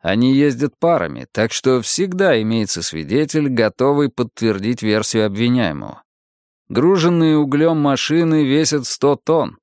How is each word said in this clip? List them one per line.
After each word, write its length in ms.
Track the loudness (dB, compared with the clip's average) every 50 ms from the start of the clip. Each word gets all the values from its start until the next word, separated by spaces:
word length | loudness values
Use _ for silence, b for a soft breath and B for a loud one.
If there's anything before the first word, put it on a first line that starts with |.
Они 320 | -2 0 0 2 2 2 4
ездят 440 | 4 2 2 0 -2 -4 -6 _
парами, 480 | _ 0 0 0 0 -2 -6 -8 -12 -16 _
так 220 | _ -2 -2 -2 -2
что 280 | -2 0 2 0 2
всегда 600 | 0 -2 -2 -2 -2 -4 -2 0 2 2 2 2
имеется 400 | 0 0 0 -2 -2 -2 -4 -6
свидетель, 640 | -6 -8 -8 -8 -6 -2 0 0 0 0 -2 -2 0
готовый 640 | 0 0 0 0 0 0 0 0 2 2 2 0 -2
подтвердить 760 | _ -4 -6 -6 _ -2 0 0 0 0 -2 -4 -4 -2 -2
версию 420 | 0 0 0 0 0 0 0 0
обвиняемого. 800 | 0 0 -2 0 0 2 0 0 -2 -4 -6 -12 -14 -16 -20 _ _ _ _ _ _ _ _ _ _ _ _ _
Груженные 720 | _ -2 2 2 4 2 4 2 2 2 2 2 4 2
углем 400 | 2 2 0 0 2 2 2 2
машины 680 | 2 0 0 0 -2 -2 -2 0 0 2 2 2 2 2
весят 420 | 2 2 0 0 0 -2 -4 -4
сто 300 | -6 -4 0 0 0 0
тонн 420 | 0 _ 0 0 0 0 -2 -8 _